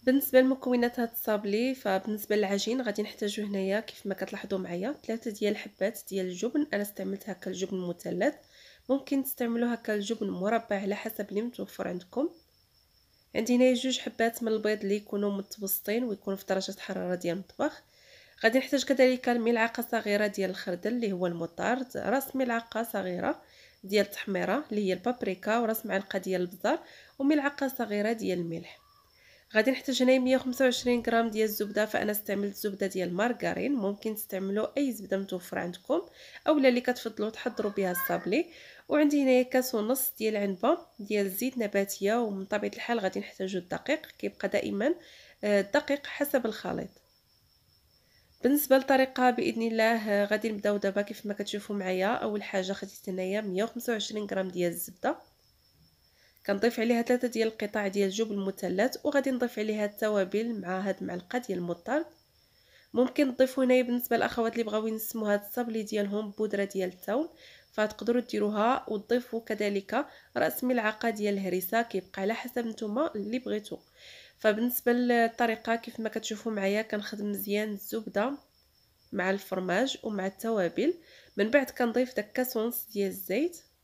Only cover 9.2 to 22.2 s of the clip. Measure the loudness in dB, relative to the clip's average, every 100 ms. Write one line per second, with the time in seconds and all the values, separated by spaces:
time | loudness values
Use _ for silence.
9.2 | 0 -4 -2 0 0 -2 -2 -2 -2 -2
10.2 | -2 -2 0 0 0 -2 -2 -4 -6 -8
11.2 | -4 -2 -4 -6 -10 -6 -6 -6 -6 -4
12.2 | -4 -4 _ _ _ _ _ _ _ _
13.2 | _ -4 2 6 6 6 0 -2 -6 0
14.2 | 0 0 -2 0 0 0 0 0 0 -2
15.2 | 0 0 -6 -8 -4 -4 -2 -2 0 -4
16.2 | -4 -6 -2 -2 -2 -8 -8 -6 -2 -2
17.2 | -2 -4 -6 -4 -4 -4 _ _ -20 -20
18.2 | -20 0 4 4 2 0 2 4 6 4
19.2 | 2 2 2 2 2 0 -2 -2 2 2
20.2 | 2 0 -2 -2 -4 -2 -2 0 -2 0
21.2 | 0 -2 -6 -2 0 0 -2 -6 0 0